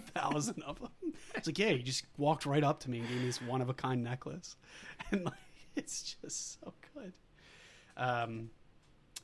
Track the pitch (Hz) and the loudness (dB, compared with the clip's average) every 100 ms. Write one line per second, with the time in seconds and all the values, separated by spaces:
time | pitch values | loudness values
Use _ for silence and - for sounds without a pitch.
0 | - - - 147 220 - 311 170 - - | 2 2 2 4 2 -2 -6 -6 -8 -6
1 | 339 - - - 165 151 214 131 127 131 | -4 -4 -6 -4 0 4 6 4 2 -2
2 | - - 143 151 143 147 143 - 127 117 | -4 2 4 4 4 6 6 4 0 -2
3 | 117 123 123 120 123 127 127 127 131 127 | 0 2 2 0 0 2 2 0 2 2
4 | 117 127 - 170 - - - - - - | 2 -2 -4 -8 -10 -16 -18 -16 -14 -12
5 | - 196 165 - - - - - - - | -2 0 0 -6 -12 -20 -10 -8 -6 -6
6 | - - - - - - 208 - - 294 | -8 -8 -8 -6 -8 -10 -14 -16 -16 -12
7 | 190 - - - - - - - - - | -12 -14 -20 -20 -20 -20 -20 -20 -14 -2
8 | 127 120 117 113 113 - - - - - | 2 2 0 -4 -8 -12 -20 -20 -20 -20
9 | - - | -16 -12